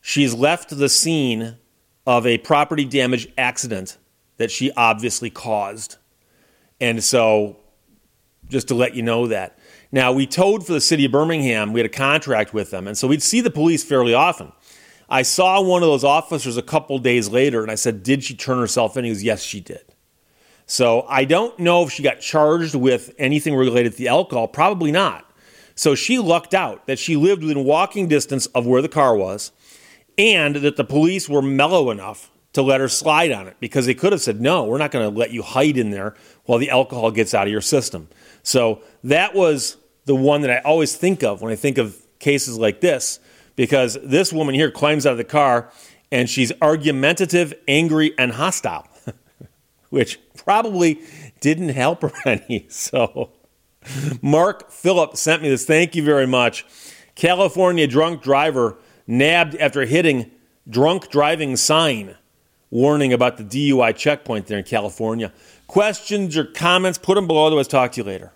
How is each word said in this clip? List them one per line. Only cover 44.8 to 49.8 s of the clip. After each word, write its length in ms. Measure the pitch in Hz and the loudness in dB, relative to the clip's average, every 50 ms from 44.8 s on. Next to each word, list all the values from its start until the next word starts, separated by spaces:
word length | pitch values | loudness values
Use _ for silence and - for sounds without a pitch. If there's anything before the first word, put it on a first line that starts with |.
| 143 147 151 151 131 | 0 0 0 2 2
out 60 | 143 127 | 0 0
of 60 | 117 | 0
the 60 | 117 | -4
car 460 | - - 151 143 135 123 120 117 - _ _ - - _ _ _ _ | -2 0 2 2 4 2 2 0 -4 _ _ -20 -20 _ _ _ _
and 180 | - 123 123 120 | -2 0 0 0
she's 240 | - 135 131 113 - - | 0 0 0 -2 0 0
argumentative, 960 | - 151 156 160 143 151 143 131 135 147 170 - 190 156 165 175 175 151 131 - _ | 2 2 2 2 0 -2 -2 0 0 0 2 0 -2 0 2 0 0 0 -4 -12 _
angry, 460 | - 139 151 165 165 156 156 156 156 156 - | 0 2 2 2 2 2 2 2 0 0 0
and 140 | 127 123 113 | -2 -2 -2
hostile, 540 | 117 151 185 185 - - 107 85 78 - _ _ _ _ | -2 -4 -4 -4 -4 -6 -6 -8 -8 -12 _ _ _ _
<laughs> 840 | - - _ _ _ _ _ - - _ _ _ _ _ _ | -16 -16 _ _ _ _ _ -20 -20 _ _ _ _ _ _